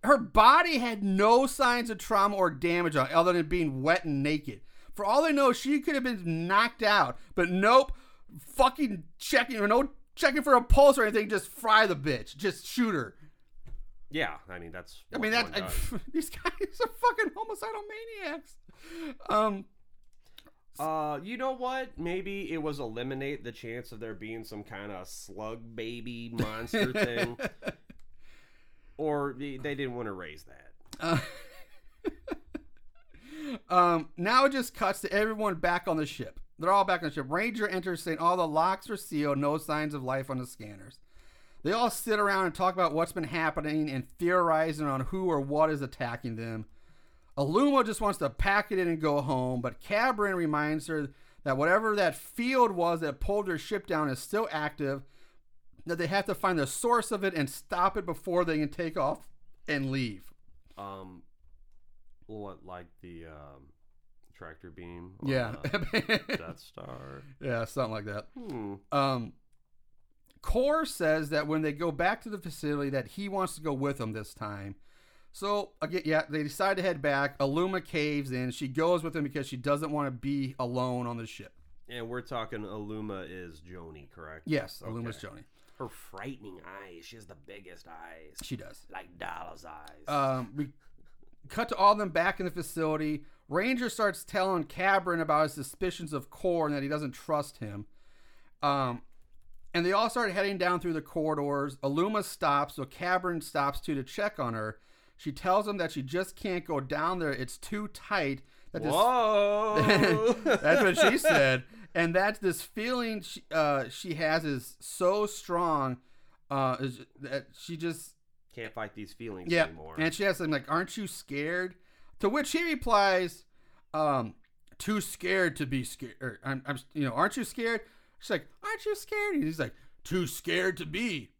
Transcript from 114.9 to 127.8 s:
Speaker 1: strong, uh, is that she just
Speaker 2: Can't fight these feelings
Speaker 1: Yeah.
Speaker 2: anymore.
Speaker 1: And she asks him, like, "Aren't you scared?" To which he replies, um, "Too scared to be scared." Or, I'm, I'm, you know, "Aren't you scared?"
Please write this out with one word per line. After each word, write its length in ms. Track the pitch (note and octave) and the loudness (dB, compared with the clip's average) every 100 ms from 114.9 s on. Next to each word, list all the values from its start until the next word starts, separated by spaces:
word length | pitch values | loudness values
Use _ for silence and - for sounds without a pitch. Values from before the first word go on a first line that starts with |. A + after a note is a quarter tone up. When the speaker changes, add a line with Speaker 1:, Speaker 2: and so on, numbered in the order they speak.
| - F3+ G3+ | 0 2 2
Speaker 1:
strong, 720 | G#3+ - - E3+ F3 D3+ C3 B2 _ - - _ _ | -2 -4 -2 0 2 2 0 -4 _ -20 -20 _ _
uh, 240 | C#3 C3 B2+ | 0 0 0
is 180 | C3 A#2+ - - | -4 -6 -18 -16
that 260 | C#3 C#3 - - | -6 -6 -8 -18
she 200 | - E3 | -12 -6
just 380 | E3+ D#3+ - _ _ _ _ | -4 -6 -12 _ _ _ _
Speaker 2:
Can't 200 | - A2 | -14 -10
fight 200 | - G#2+ | -8 -8
these 200 | - G2 | -8 -14
feelings 360 | - A#2 F#2+ F2+ | -10 -10 -8 0
Speaker 1:
Yeah. 120 | E3+ | 2
Speaker 2:
anymore. 300 | D#3 - - D#3 | 2 -2 -12 -2
Speaker 1:
And 160 | D#3+ | -2
she 120 | D#3+ | 2
asks 160 | G3 F#3 | 0 2
him, 100 | D#3+ | 0
like, 180 | C#3+ - | -2 0
"Aren't 280 | D#3+ F3+ - | -2 -2 -6
you 100 | G3 | -8
scared?" 680 | - - C#3+ D3+ F3+ F#3 - _ _ - - | -10 -8 -6 -2 -2 -4 -10 _ _ -20 -2
To 80 | G3+ | 0
which 240 | C#4 C#4+ | 2 0
he 120 | D#4+ | 0
replies, 800 | E4+ D4 A#3 G#3 G3 F#3 F3 - _ - - - _ | 0 -2 4 6 6 4 0 -8 _ -20 -20 -20 _
um, 420 | D#3 D3 C3+ A2+ - - _ - - | 0 2 2 -2 -10 -20 _ -20 -8
"Too 220 | - G#3 | -2 -2
scared 560 | - - F3+ F#3+ F3 | -4 -6 0 2 2
to 100 | - | 0
be 200 | C#3 C3 | -2 -2
scared." 300 | A#2 - A#2+ - | -4 -10 -14 -8
Or, 200 | B2+ G2+ | -10 -8
I'm, 180 | C3 C3+ | -8 -6
I'm, 120 | C3 C3+ - | -6 -8 -8
you 120 | D#3 | -4
know, 80 | C3+ | -2
"Aren't 240 | A#2+ G3 C4+ | 2 2 0
you 80 | |
scared?" 340 | A3+ - A#3 A3+ | -6 -4 -2 -2